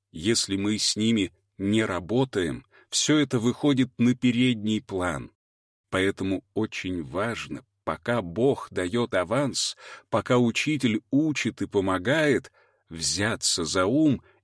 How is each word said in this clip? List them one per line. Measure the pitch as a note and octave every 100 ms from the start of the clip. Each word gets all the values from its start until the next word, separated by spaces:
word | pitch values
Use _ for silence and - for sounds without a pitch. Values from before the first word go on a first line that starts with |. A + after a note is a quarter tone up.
| _
Если | E2 F#2+ A2+ - G2
мы | G2+ G#2+
с | - G#2
ними | A2+ A2+ F2+ - _ -
не | G2 A2
работаем, | G#2+ F2+ E2+ A#2+ C#3 G2+ E2 A#1+ - _ _
всё | - - D3+
это | C3+ B2
выходит | A#2 - D3 C3 B2+ -
на | B2 B2+
передний | B2+ A#2 B2+ A2+ G#2+ G#2+
план. | - F#2+ F2+ C#2 A#1 _ _ _ _ _ _
Поэтому | F#2+ G2 - F#2+ F#2 -
очень | - A2 - F#2 F2+
важно, | C#2 D#2+ A3+ - - D2+ - _
пока | - D#2+ - A#2+
Бог | F2 F2 C3+ A#2+ -
даёт | F#2+ F2+ A#2 A#2
аванс, | F#2+ F2 B2 C#3 F2+ - - - - _
пока | A2 - B2
учитель | A#2 - - D3 B2 G#2+ -
учит | C#3 D#3 C3+ A2+ -
и | -
помогает, | G2+ F#2+ F#2 F#2+ D#3 D3+ G#2+ - _ _ _ -
взяться | E2 D2 E2 G#2+ A#2 - -
за | D#2 F#2 F#2
ум | C#3+ D#3 G#2+ - _